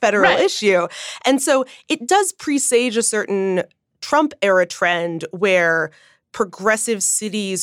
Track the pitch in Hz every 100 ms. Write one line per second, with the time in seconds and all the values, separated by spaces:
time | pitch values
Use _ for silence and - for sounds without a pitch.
0 | 226 202 381 220 381 - 208 180 175 -
1 | - - 247 269 294 262 254 - - 302
2 | 240 381 392 - - 285 - 233 240 220
3 | 226 214 - 196 190 185 - _ _ _
4 | - 294 302 - 202 185 175 - 180 175
5 | 170 165 - 185 196 185 170 165 156 -
6 | _ _ _ - 208 - 196 214 226 214
7 | - - 214 214 196 185